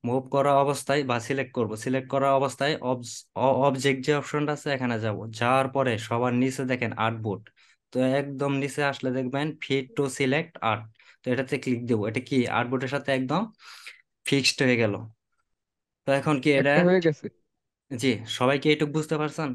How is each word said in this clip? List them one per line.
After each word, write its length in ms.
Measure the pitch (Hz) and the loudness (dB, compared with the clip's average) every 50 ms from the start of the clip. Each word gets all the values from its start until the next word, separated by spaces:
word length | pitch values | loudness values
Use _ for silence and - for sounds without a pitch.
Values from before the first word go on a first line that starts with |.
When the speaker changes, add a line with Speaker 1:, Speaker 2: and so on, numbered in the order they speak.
| - | -2
Speaker 1:
move 200 | 120 123 131 131 131 | 0 -2 -2 -2 0
করা 220 | - 139 139 143 143 139 | 0 2 4 4 4 4
অবস্থায় 400 | 139 139 143 131 - - 143 147 143 | 4 2 0 -4 0 0 0 0 2
বা 140 | 131 120 117 | 0 -2 -2
select 320 | 113 - 139 135 131 120 | 0 -2 -2 -2 -2 -4
করব। 200 | _ 127 117 101 107 | _ -2 -2 -2 -4
select 340 | 107 - 131 127 131 131 131 | -6 -4 -2 -2 -2 -2 -2
করা 180 | 139 135 135 139 139 | -2 0 2 4 4
অবস্থায় 380 | 135 139 135 127 - 139 147 156 - | 4 2 0 -2 -2 -2 -2 -2 -2
অবজ-, 400 | - 127 131 127 120 110 - - - _ _ | -2 -2 -2 -4 -4 -12 -14 -16 -18 _ _
অ-, 220 | - 120 135 131 127 135 | 0 2 2 4 4 4
object 340 | 143 131 131 127 139 135 135 127 | 2 2 2 2 0 0 2 2
যে 80 | 147 147 | 0 0
অপশনটা 360 | 143 131 - - 147 147 147 | 0 0 -2 -2 -2 -2 -2
আছে, 160 | 151 143 - 151 139 | -4 -4 -2 -4 -2
এখানে 220 | 127 127 123 120 110 | -2 0 -2 -2 0
যাব। 180 | 110 110 104 107 107 113 | -2 -2 -4 -4 -8 -10
যাওয়ার 360 | 110 - 120 120 127 131 135 131 | -4 -2 2 2 4 2 2 0
পরে 240 | 131 139 135 127 113 | 0 0 0 0 0
সবার 360 | 110 113 - 120 117 123 123 120 | -2 -2 -2 -2 0 0 2 2
নিচে 300 | 120 127 131 131 - 135 | 2 0 0 0 -4 -2
দেখেন 260 | 127 127 123 123 113 - | -2 -2 -2 -2 -4 -2
artboard, 500 | - 110 113 113 113 110 110 98 101 110 - _ _ _ _ _ _ _ _ - | 0 -2 -2 -2 -2 -4 -6 -6 -6 -8 -20 _ _ _ _ _ _ _ _ -2
তো 40 | 127 127 131 131 143 | 0 0 2 2 0
একদম 320 | 143 143 139 131 143 143 143 | 0 -2 -4 -4 -2 -2 0
নিচে 280 | 135 139 139 131 147 147 | -2 -2 -4 -2 -2 -2
আসলে 260 | 139 135 - - 131 | -2 -2 -2 -4 -4
দেখবেন 360 | 123 131 131 127 123 139 147 160 151 - - | -2 -2 -4 -2 -2 -2 -2 -4 -6 -8 -4
fit 220 | - 139 139 131 - - | -2 -2 -2 -2 -4 -4
to 60 | - 143 135 135 | -2 -2 -2 0
select 360 | - 139 131 135 156 165 165 _ - | -2 0 2 2 0 -2 -4 _ -4
art, 220 | - 113 110 110 110 110 _ _ _ - - _ | -2 -2 -2 -2 -4 -12 _ _ _ -20 -20 _
তো 40 | _ 127 | _ -2
এটাতে 240 | 123 123 135 131 147 | -2 -2 0 -2 -4
click 240 | 135 - 135 123 117 120 | -4 -2 -4 -4 -4 0
দেব। 140 | 117 120 107 101 | -2 0 0 0
এটা 160 | 110 110 135 | -2 -4 -4
কি 160 | 127 - 143 131 120 | -4 0 0 0 0
আর্টবোর্ডের 440 | - - 110 120 120 131 127 131 127 135 | 2 0 -2 -2 0 -2 -4 -4 -2 -4
সাথে 140 | 143 143 - | -4 -2 0
একদম 300 | 135 131 131 131 147 175 226 220 - _ - - - - - - - _ _ _ _ _ _ | -2 0 0 0 0 -2 -2 -4 -8 _ -20 -20 -20 -20 -20 -20 -20 _ _ _ _ _ _
fixed 320 | - 139 139 131 - - - | 0 0 2 2 0 0 2
হয়ে 160 | 143 127 123 | 2 2 4
গেল। 160 | 117 113 104 98 95 110 110 - _ _ _ _ _ _ _ _ _ _ _ _ _ _ _ _ _ _ | 4 2 0 0 -4 -8 -12 -18 _ _ _ _ _ _ _ _ _ _ _ _ _ _ _ _ _ _
তো 40 | - | 0
এখন 240 | 139 139 135 160 151 135 | 0 2 2 2 0 2
কি 100 | 127 151 | 4 4
এটা 200 | 143 135 135 143 | 4 4 4 4
Speaker 2:
একটা 140 | 143 156 175 180 | 4 6 6 6
হয়ে 120 | 185 190 | 4 4
গেছে। 240 | 170 160 147 - - - _ _ _ _ _ _ _ _ _ _ _ _ | 4 2 0 0 -8 -14 _ _ _ _ _ _ _ _ _ _ _ _
Speaker 1:
জি, 200 | - 117 117 135 113 98 107 | -8 -2 0 0 0 0 -4
সবাই 280 | 110 - - 127 127 139 139 | -10 -4 0 2 2 2 2
কি 80 | 135 151 | 2 2
এইটুকু 220 | 151 151 156 147 | 2 2 2 -2
বুঝতে 240 | 143 156 151 - 160 | -2 -4 -2 -2 -2
পারছেন? 320 | 147 151 147 147 - 156 139 127 | -2 -2 -4 -4 -4 -6 -6 -6